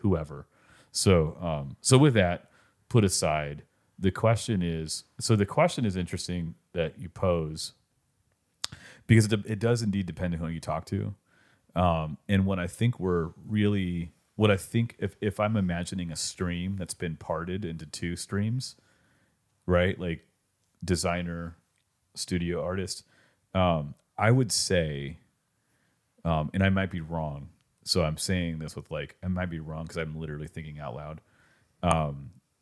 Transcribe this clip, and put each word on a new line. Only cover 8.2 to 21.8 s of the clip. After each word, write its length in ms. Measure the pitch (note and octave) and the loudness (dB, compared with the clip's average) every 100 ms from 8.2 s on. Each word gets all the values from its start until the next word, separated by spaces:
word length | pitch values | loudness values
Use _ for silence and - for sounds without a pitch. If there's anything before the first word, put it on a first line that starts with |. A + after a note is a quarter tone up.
| _ _ _ _ - - - - - | _ _ _ _ -10 -10 -20 -10 6
because 180 | A2+ G#2+ | 8 8
it, 80 | A2 G2+ | 2 0
it 100 | G#2+ | 0
does 220 | A2+ A#2+ | 2 2
indeed 240 | A2+ G2 F2 | 2 0 -2
depend 300 | D#2+ F2+ E2 | -4 -4 -2
on 40 | |
who 80 | E2 | -4
you 120 | E2 | -6
talk 260 | - D#2+ - | -4 -6 -4
to. 300 | G2+ G#2 G2+ _ _ _ _ _ - | -4 -4 -8 _ _ _ _ _ 2
Um, 420 | F2+ E2 D#2 - - | 2 2 -2 -8 0
and 160 | G2 F#2+ | 2 2
what 140 | F#2+ | 0
I 80 | F2 | -4
think 320 | - A#2 - | 0 0 0
we're 320 | F#2 F2 D#2+ - - | 0 0 0 -6 -4
really, 640 | G#2+ G#2 G2+ F2+ F2 E2 - _ - | 0 2 2 0 -4 -6 -12 _ 2
what 160 | G#2+ | 4
I 60 | G2 | 4
think 380 | - A#2 A#2 - | 2 0 0 -2
if, 160 | G2+ - | -8 -2
if 180 | G#2+ - | -4 0
I'm 180 | G#2+ A2 | 2 2
imagining 540 | F#2 F2 F2+ F#2+ E2+ | 0 -2 -4 -6 -6
a 40 | D2+ | -6
stream 600 | - - F2+ F2 F#2 G2 | -8 -4 -4 -2 -4 -6
that's 160 | E2+ | -8
been 220 | - F2 D#2 | -6 -6 -6
parted 500 | - D#2+ F2 F#2+ F2+ | -6 -6 -4 -6 -6
into 200 | E2 D#2 | -8 -12
two 300 | - F2 E2+ | -8 -6 -6
streams, 600 | - G2 G#2+ B2 - - _ _ _ _ _ _ _ _ - | -4 -2 -2 -2 -6 -12 _ _ _ _ _ _ _ _ 2
right? 340 | F2 F2+ - | 4 4 0
Like 280 | F2 D#2+ - _ _ _ _ _ | -4 -6 -10 _ _ _ _ _
designer, 760 | F2 E2+ F2 F2 F2 E2+ E2+ E2 _ _ | -2 0 0 -2 -4 -6 -10 -12 _ _